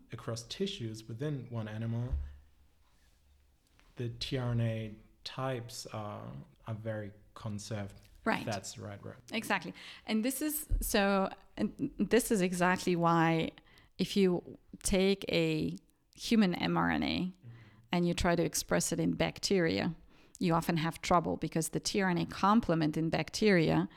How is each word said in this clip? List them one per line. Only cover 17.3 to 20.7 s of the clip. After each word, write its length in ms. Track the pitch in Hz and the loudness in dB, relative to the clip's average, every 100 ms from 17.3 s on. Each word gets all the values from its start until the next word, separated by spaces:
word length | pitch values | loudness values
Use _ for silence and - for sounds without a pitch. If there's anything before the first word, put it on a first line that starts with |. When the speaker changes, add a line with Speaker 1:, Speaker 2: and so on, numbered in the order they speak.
| - - - - - - | -8 -18 -20 -20 -20 -4
Speaker 2:
and 160 | 175 175 | 0 2
you 60 | |
try 220 | 175 180 170 | 2 2 2
to 60 | |
express 500 | 175 - - 175 - | 2 -2 0 0 0
it 80 | 165 | 0
in 120 | 170 | 0
bacteria, 800 | 160 165 - - 196 165 98 180 165 - - - - | 0 -2 -2 0 2 2 2 -2 -4 -12 -20 -18 -2
you 160 | 185 | 2
often 240 | 165 160 | 2 2